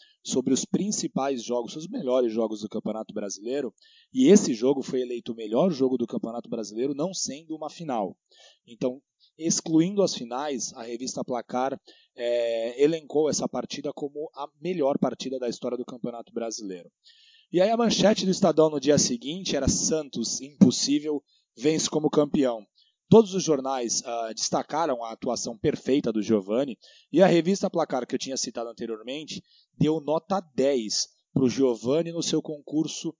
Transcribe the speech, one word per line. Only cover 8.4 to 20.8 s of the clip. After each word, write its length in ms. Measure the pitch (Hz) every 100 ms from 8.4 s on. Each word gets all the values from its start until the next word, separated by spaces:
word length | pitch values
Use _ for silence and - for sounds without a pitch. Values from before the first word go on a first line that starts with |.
| - _ -
Então, 340 | 113 127 131 _ _ _ -
excluindo 640 | 160 - - 160 175 202
as 100 | 180
finais, 600 | - 117 123 151 127 -
a 100 | 131
revista 400 | 117 117 127 -
Placar, 560 | 127 120 - 123 135 139 _ - _ -
eh, 680 | 120 120 117 117 117 123
elencou 460 | 147 160 143 143 156
essa 180 | 120 127
partida 440 | 127 - - 143
como 380 | - 143 147 156 -
a 120 | 143 151
melhor 360 | 165 180 135 143
partida 420 | 135 117 131 131
da 100 | 123
história 280 | - 123 123
do 80 | 123
Campeonato 480 | 127 123 117 -
Brasileiro. 580 | 117 113 110 101 90 82 _ _ _ _ _ _
E 80 | 170
aí 100 | 196
a 80 | 226
manchete 480 | 226 180 185 214 190
do 60 |
Estadão 380 | 160 180 156 156
no 100 | 147
dia 180 | 135 143
seguinte 580 | - 120 127 180 185 147
era: 120 | 131
"Santos, 720 | - - 156 143 120 113 -
impossível, 800 | 135 - 127 -